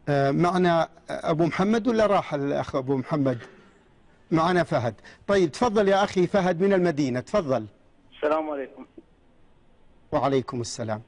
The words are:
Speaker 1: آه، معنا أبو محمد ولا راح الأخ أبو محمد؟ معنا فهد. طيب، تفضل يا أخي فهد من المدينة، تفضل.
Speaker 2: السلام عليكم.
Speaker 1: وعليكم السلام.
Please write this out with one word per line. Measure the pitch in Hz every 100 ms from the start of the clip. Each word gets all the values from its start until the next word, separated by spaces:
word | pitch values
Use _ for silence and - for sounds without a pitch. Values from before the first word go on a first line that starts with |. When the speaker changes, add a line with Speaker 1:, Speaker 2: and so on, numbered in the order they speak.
| -
Speaker 1:
آه، | 143 139
معنا | 147 175 180 180 165 156 - -
أبو | 143 - 156 170
محمد | - 196 226 214
ولا | 220 208
راح | 190 -
الأخ | 147 139 143 127 143
أبو | 131 135
محمد؟ | 127 156 135 123 - - - _ _ _ - _ _
معنا | 160 165 180
فهد. | 160 147 117 110 - - -
طيب، | 202 170
تفضل | - 247 214 196
يا | 196
أخي | 202 190 175
فهد | 208 180 170
من | 196
المدينة، | 196 180 147 139 123
تفضل. | 120 208 156 127 107 _ _ _ _ -
Speaker 2:
السلام | 147 156 156
عليكم. | 143 127 - - - _ _ _ _ - _ _ _ - - -
Speaker 1:
وعليكم | 151 131 135 120 123
السلام. | 113 - 113 110